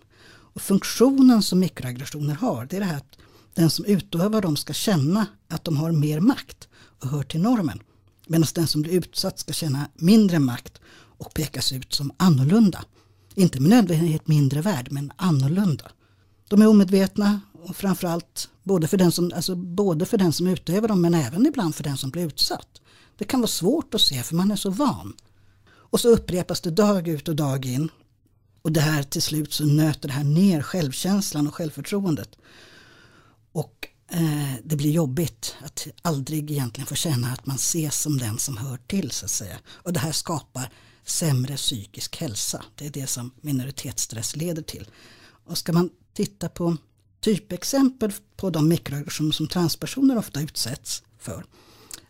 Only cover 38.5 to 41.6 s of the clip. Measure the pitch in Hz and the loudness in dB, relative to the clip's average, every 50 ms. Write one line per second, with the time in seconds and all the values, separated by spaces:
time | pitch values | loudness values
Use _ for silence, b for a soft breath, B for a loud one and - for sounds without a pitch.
38.5 | 131 101 139 135 123 - - - 196 196 170 113 - - 95 98 - - 110 92 | -6 -8 -8 -10 -10 -12 -10 -4 -4 -4 -4 -4 -6 -8 -6 -6 -6 -6 -6 -10
39.5 | - - - - - - _ 175 175 151 - 160 147 - - - 170 135 - _ | -12 -16 -18 -20 -20 -12 _ -4 -4 -2 -2 -2 -4 -4 -4 -4 -6 -6 -8 _
40.5 | _ 127 127 - b b b b b b b - - - 175 156 135 127 127 131 | _ -10 -10 -10 b b b b b b b -8 -4 -2 0 2 2 0 0 -2
41.5 | 143 131 | -4 -4